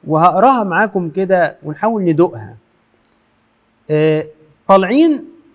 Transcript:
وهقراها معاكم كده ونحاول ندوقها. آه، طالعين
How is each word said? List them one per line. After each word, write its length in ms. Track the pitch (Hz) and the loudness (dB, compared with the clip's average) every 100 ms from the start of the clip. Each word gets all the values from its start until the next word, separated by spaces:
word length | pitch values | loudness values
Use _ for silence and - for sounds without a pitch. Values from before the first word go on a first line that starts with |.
| 139 | -4
وهقراها 580 | 156 175 175 254 247 | 2 2 4 2 2
معاكم 460 | 196 170 220 190 165 | 0 -2 -2 -2 -6
كده 460 | 185 185 180 160 - | -4 0 0 0 -4
ونحاول 420 | 151 147 220 220 | -14 -6 -4 -2
ندوقها. 520 | 175 156 170 117 104 110 _ _ _ _ _ _ _ _ _ _ _ _ - | 0 2 0 -2 -18 -20 _ _ _ _ _ _ _ _ _ _ _ _ -6
آه، 360 | 151 156 156 156 - _ _ - | -2 0 -2 -6 -16 _ _ 0
طالعين 560 | 196 190 269 330 269 - - _ | 2 2 2 2 0 -8 -20 _